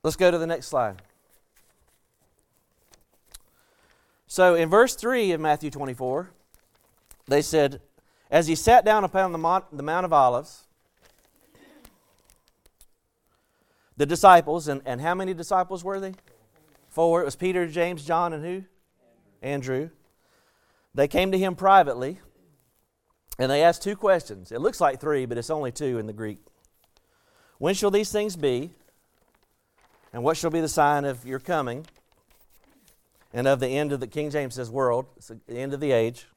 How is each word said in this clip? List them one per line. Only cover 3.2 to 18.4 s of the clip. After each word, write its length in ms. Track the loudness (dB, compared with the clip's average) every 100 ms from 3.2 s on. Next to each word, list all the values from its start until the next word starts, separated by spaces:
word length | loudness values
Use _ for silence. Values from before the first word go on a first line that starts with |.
| _ -20 _ _ _ _ _ _ _ _ _
So 280 | 4 4
in 140 | 6 4
verse 260 | 6 4
three 380 | 2 -2 0 0
of 80 | 0
Matthew 300 | 0 -2 -4
twenty-four, 600 | -8 -10 -6 -4 -4 -6 _ _ _ _ _ _ _ _ -20 0
they 140 | 0
said, 400 | 2 2 0 -2 _ _ _ _ _
"As 160 | 2 2
he 80 |
sat 300 | 0 6 6
down 200 | 6 2
upon 280 | 2 0 -2
the 60 | -2
mount, 360 | 0 0 -2
the 80 | -10
Mount 220 | -4 -4
of 80 | 2
Olives," 560 | 4 4 2 -6 -20 _ _ _ _ _ _ _ _ _ _ -20 -20 -20 _ _ _ _ _ _ _ _ _ _ _ _ _ _ _ _ _ _ _ _ -4
the 100 | -2
disciples, 600 | 6 10 10 6 -4 -4
and, 140 | -6
and 160 | -6 -4
how 140 | -2
many 180 | -2 -4
disciples 500 | -8 -2 -2 -2 -8
were 160 | -8 -10
they? 140 | -10 -14 _ _ _ _ _ _ _
Four. 320 | 0 2 2
It 20 |
was 120 | 0 -4
Peter, 300 | -2 -2 -2
James, 380 | -2 -2 -4
John, 280 | -2 -2 -2
and 100 | -4